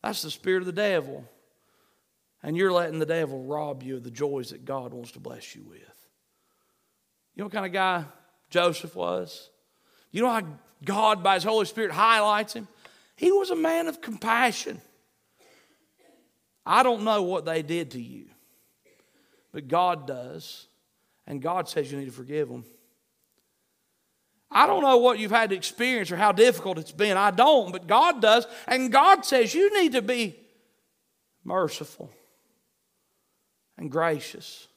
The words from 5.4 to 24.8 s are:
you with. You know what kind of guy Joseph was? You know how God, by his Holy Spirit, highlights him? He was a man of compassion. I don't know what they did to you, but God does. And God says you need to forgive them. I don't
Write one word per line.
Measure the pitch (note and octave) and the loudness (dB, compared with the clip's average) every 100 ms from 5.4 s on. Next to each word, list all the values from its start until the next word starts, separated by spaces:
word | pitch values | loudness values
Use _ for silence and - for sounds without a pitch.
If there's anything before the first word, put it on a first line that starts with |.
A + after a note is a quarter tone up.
| - | -18
you | A2 | -20
with. | G#2 - - _ _ _ _ _ _ _ _ _ _ _ _ _ _ | -20 -20 -20 _ _ _ _ _ _ _ _ _ _ _ _ _ _
You | - | -14
know | |
what | G3+ | -8
kind | G#3 F#3+ | -6 -4
of | |
guy | F#3+ F#3 F3+ D3 - _ _ _ | -2 0 -2 -6 -18 _ _ _
Joseph | F3 F3 D#3+ D#3+ | 2 2 -2 -10
was? | F#2 F2 F#2 F2 - - _ _ _ _ _ _ | -6 -4 -4 -8 -16 -20 _ _ _ _ _ _
You | F#3+ | -2
know | B3 | -2
how | A3+ E3+ C#3+ _ _ | -2 -6 -16 _ _
God, | D3 G3 A3 G#3 | -6 2 2 2
by | F#3 | 2
his | F#3+ | 2
Holy | F#3 A3 G3 | 2 0 0
Spirit, | A3 G#3 | -4 -4
highlights | D#3 A3 A3+ G#3 G#3 G#3+ | 2 4 4 4 0 -2
him? | A#3 G3+ _ - _ _ _ | -10 -14 _ -20 _ _ _
He | F4 | 2
was | G4 F#4+ | 2 0
a | E4 | -2
man | D#4+ E4 E4 | 0 0 -4
of | D4 | -8
compassion. | - G#3+ A3 A#3 B3+ - - - _ _ _ _ _ _ _ _ _ _ _ _ _ _ _ _ _ _ | -12 -8 -2 2 0 -2 -10 -14 _ _ _ _ _ _ _ _ _ _ _ _ _ _ _ _ _ _
I | - G3+ | 2 4
don't | B3+ A3+ | 4 2
know | G#3+ G#3 | 0 0
what | F3+ F#3 | 0 -4
they | D#3 E3 | -4 -4
did | D3 E3+ D3 | -4 -6 -6
to | B2 | -10
you, | A#2 A#2+ - _ _ _ _ _ _ _ _ _ _ _ _ | -14 -18 -20 _ _ _ _ _ _ _ _ _ _ _ _
but | D#3 C3+ | -16 -2
God | E3 F3+ E3 C#3 | 0 0 -2 -8
does. | B2+ B2 C3+ - - - _ _ _ _ _ - | -12 -12 -16 -18 -20 -20 _ _ _ _ _ -14
And | C#3+ | -8
God | D3+ F3+ E3 | -4 -4 -4
says | D#3+ C3+ | -4 -4
you | C#3 | -8
need | C3+ | -12
to | |
forgive | A#2+ B2+ D3+ C3+ | -14 -8 -4 -4
them. | B2 A#2 _ _ _ _ _ _ _ _ _ _ _ _ _ _ _ _ _ _ | -8 -16 _ _ _ _ _ _ _ _ _ _ _ _ _ _ _ _ _ _
I | C#4+ D4 | 4 4
don't | F#4+ | 4